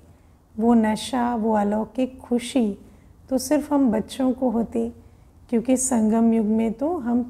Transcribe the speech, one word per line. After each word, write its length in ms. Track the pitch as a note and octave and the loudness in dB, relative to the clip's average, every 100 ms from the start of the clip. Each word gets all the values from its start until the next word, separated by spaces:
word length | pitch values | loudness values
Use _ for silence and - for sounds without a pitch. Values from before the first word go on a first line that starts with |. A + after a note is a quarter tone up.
| - - _ _ _ | -18 -20 _ _ _
वो 200 | A3 A#3 | -2 4
नशा, 600 | A#3 G#3+ G#3+ - B3+ A#3+ | 4 4 0 -4 -2 -2
वो 180 | A#3+ A3 | -2 0
अलौकिक 680 | G#3+ G3+ G#3+ A3 - B3+ C4 | 0 0 -2 -4 -4 -6 -6
खुशी 580 | - A#3+ A#3+ C#4 G#3+ G3 - - - - - | -4 -4 -2 0 0 -2 -12 -20 -20 -20 -6
तो 80 | C4 | -4
सिर्फ 340 | C4 D4+ D4 | 0 -2 0
हम 180 | C#4+ C4 | 2 2
बच्चों 420 | G#3+ - - C4 | 2 -2 -2 -2
को 160 | B3+ B3+ | 0 0
होती, 380 | A3 A3 A#3 A#3 - - - - _ - | 0 -2 -4 -6 -8 -20 -20 -20 _ -4
क्योंकि 260 | A#3 A#3 C4 | -2 2 0
संगम 560 | - A#3+ G#3+ A3+ A#3 | 0 0 2 4 4
युग 140 | A3+ G#3 | 2 2
में 260 | A3 A3+ | 0 0
तो 240 | G#3+ C#4+ F4 | -2 -2 -2
हम 240 | A#3 A#3+ | -2 -2